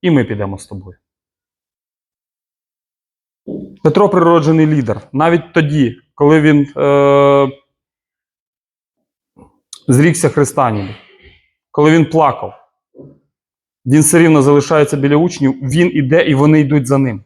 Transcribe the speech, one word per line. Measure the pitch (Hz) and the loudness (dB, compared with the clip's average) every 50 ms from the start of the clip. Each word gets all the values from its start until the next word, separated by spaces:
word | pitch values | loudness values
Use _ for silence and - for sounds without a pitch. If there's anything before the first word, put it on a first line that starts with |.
'І | - 180 | 0 0
ми | 165 139 117 | 0 0 0
підемо | 101 113 101 104 95 98 95 | -2 -6 -8 -8 -10 -10 -14
з | - _ | -16 _
тобою.'" | 107 98 92 98 87 _ _ _ _ _ _ _ _ _ _ _ _ _ _ _ _ _ _ _ _ _ _ _ _ _ _ _ _ _ _ _ _ _ _ _ _ _ _ _ _ _ _ _ _ _ _ _ _ _ _ - - - - - - _ _ | -18 -18 -18 -20 -20 _ _ _ _ _ _ _ _ _ _ _ _ _ _ _ _ _ _ _ _ _ _ _ _ _ _ _ _ _ _ _ _ _ _ _ _ _ _ _ _ _ _ _ _ _ _ _ _ _ _ -14 -14 -14 -14 -18 -20 _ _
Петро | 156 151 - 208 196 | -2 0 2 0 2
природжений | - 185 170 170 170 165 147 151 160 160 156 151 | 2 2 2 2 2 2 2 0 0 0 0 0
лідер. | 156 147 127 110 104 101 - _ | 0 -2 -4 -4 -6 -8 -10 _
Навіть | - 135 151 170 170 175 170 - _ | -6 -4 -2 0 0 -2 -4 -4 _
тоді, | 170 156 143 147 151 135 117 117 - _ _ _ | -2 -2 -2 0 -2 -2 -2 -4 -10 _ _ _
коли | - 147 147 156 160 | -2 0 2 2 4
він, | 147 156 151 147 143 139 - 139 | 2 2 2 2 0 -2 -4 -4
е, | 143 143 139 143 139 139 139 139 139 139 139 139 139 135 139 - _ _ _ _ _ _ _ _ _ _ _ _ _ _ _ _ _ _ _ _ _ _ _ _ _ _ _ _ _ _ _ _ _ _ _ _ - _ _ _ _ _ - - _ - | -2 0 2 2 2 2 2 2 4 2 2 2 0 -2 -4 -12 _ _ _ _ _ _ _ _ _ _ _ _ _ _ _ _ _ _ _ _ _ _ _ _ _ _ _ _ _ _ _ _ _ _ _ _ -20 _ _ _ _ _ -20 -18 _ -2
зрікся | 131 123 147 170 156 - - 151 | 0 2 2 2 0 0 -4 -4
Христа | 151 147 143 135 - - 135 123 | -2 -2 -4 -2 -2 -2 -2 -2
ніби, | 110 104 98 92 101 - _ _ _ _ _ - _ _ _ _ _ _ _ _ | -2 -6 -8 -10 -14 -18 _ _ _ _ _ -20 _ _ _ _ _ _ _ _
коли | _ - 147 156 | _ 0 2 2
він | 156 165 156 165 | 4 2 0 0
плакав, | 165 160 156 139 120 - - 92 - - _ _ _ _ _ _ _ - - - - _ _ _ _ _ _ _ _ _ _ _ _ _ _ | 0 0 0 0 -2 -4 -12 -16 -16 -18 _ _ _ _ _ _ _ -20 -20 -20 -20 _ _ _ _ _ _ _ _ _ _ _ _ _ _
він | 123 131 156 | 0 2 2
все | 151 151 - 170 | 2 2 2 4
рівно | 165 170 156 151 | 4 4 4 4
залишається | 135 139 143 143 139 - 170 151 147 143 - 143 | 4 4 2 2 2 0 0 0 0 0 -2 -4
біля | 135 143 143 | -2 0 0
учнів, | 147 165 175 175 - 143 131 135 135 | 0 0 -2 -4 -2 -2 -2 -2 -4
він | 139 131 123 165 175 180 - | -8 -4 -2 0 0 0 0
іде | 160 139 127 147 170 - | -2 -2 0 0 0 2
і | - 147 | 0 0
вони | 131 143 151 156 156 | 2 2 2 4 2
йдуть | 151 135 147 151 131 120 | 2 0 0 -2 -2 0
за | 143 139 | -2 -2
ним. | 139 127 110 98 - | -2 -2 -4 -8 -14